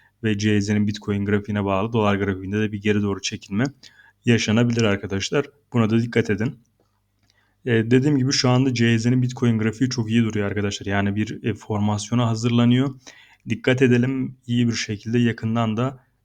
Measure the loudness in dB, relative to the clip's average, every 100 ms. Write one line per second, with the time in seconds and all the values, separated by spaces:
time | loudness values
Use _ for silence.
0 | _ _ -4 0 2 2 2 0 0 -4
1 | -4 -4 0 -2 -2 -4 -2 -2 -2 0
2 | 0 0 -2 -4 -4 -4 -4 -4 0 0
3 | 0 -4 -8 -10 -6 -4 -4 -6 -20 _
4 | _ _ 2 2 4 2 2 2 2 0
5 | -2 -6 -2 -4 -4 _ _ 0 2 2
6 | 0 0 0 0 -4 -6 _ _ _ _
7 | _ _ _ _ _ _ -2 0 4 4
8 | 4 2 0 0 2 2 2 2 2 2
9 | 2 2 0 0 0 0 0 -2 -4 -2
10 | -2 0 0 0 -4 -2 -4 -4 -4 -2
11 | 0 -2 -4 -4 -6 -6 -4 -2 0 -2
12 | -2 0 0 0 0 2 4 4 0 -4
13 | -18 -20 -20 _ -8 -4 0 4 4 4
14 | 2 -2 -6 -8 -4 0 0 0 -4 -8
15 | -2 0 0 0 -2 0 0 0 -4 -6
16 | _ _